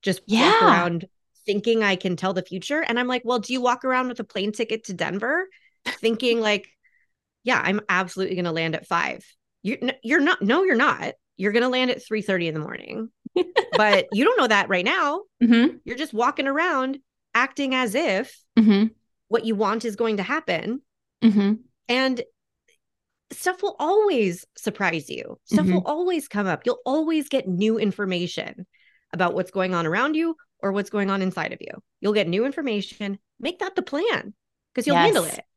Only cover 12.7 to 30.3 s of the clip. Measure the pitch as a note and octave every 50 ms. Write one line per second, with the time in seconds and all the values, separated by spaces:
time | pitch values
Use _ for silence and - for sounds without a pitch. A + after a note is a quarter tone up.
12.7 | - - - - - - A3 A#3 _ _ _ - _ F4 F#4 F4+ - - - -
13.7 | - - G#3+ G#3+ G3+ F#3+ F3+ - - G3+ C4 F#4+ B4 A4+ - - A3 G3+ F#3 -
14.7 | F#3+ F3+ F3+ A3 E4 F#4+ E4 C#4+ D4 F4+ G#4+ _ _ _ A#3+ A3+ A#3 A#3 A#3 D#4
15.7 | - - _ - A#3 B3 D4+ D4+ - G#3 A#3+ B3+ C#4+ - C#4+ C#4 C4+ D4 E4 F#4
16.7 | E4 C4+ C4 C4 C4+ C4+ _ _ _ _ _ _ _ A3+ B3 C4+ - - C#4+ C4+
17.7 | C4 C4 B3+ A#3 F#3+ B3+ E4+ D4 F#3+ F#3+ A#3+ - - - _ _ _ - A3 G#3+
18.7 | G#3 G3 G#3 A3+ - _ _ _ _ _ _ _ G#3 A#3 G#3+ A3+ A3 G3 A3 G3
19.7 | G#3 A3+ A3 A#3+ G#3 G3+ A#3+ A3+ A3 G3+ F#3+ F#3+ C4+ D#4+ D#4+ - F#3 D#3+ - -
20.7 | A#3 C#4 _ _ _ _ _ _ _ _ - A3+ G3+ G#3 G3+ G3 G#3+ A3 - _
21.7 | _ _ _ - A#3+ B3+ C4 C4+ C4 A#3+ - _ _ _ _ _ _ _ _ _
22.7 | _ _ _ _ _ _ _ _ _ _ _ _ - - - F4+ F#4 F#4 - G4+
23.7 | - - - D4+ F#4+ G#4 G#4+ G#4 F4 B3+ G#3+ F#3 F3 F3+ - _ _ - - -
24.7 | - - G3+ F3+ E3 E3 D3 - - - - - - - _ _ - - - F#3
25.7 | F3+ F#3 F3+ - D4 D#4 F4+ F4+ F#4 D#4+ - - - G3+ G#3 F#3+ D#3+ D3+ - A#3+
26.7 | B3 - - B3 C4 D4+ D#4+ D4+ E4 D#4 C#4+ - - C4 - F#3+ F#3 F3 G3+ A3
27.7 | A3 A3+ - G#3 F#3+ - G#3 F#3+ F#3 F3+ F3 F3 - - - - - - F#3 _
28.7 | _ _ _ _ _ _ _ _ - E3 F#3 F3 F3+ F3+ F#3 F#3 - F#3+ F#3 F#3
29.7 | F#3 F3 E3 D#3+ D#3+ G3+ B3 D4 D#4 D#4 E4 E4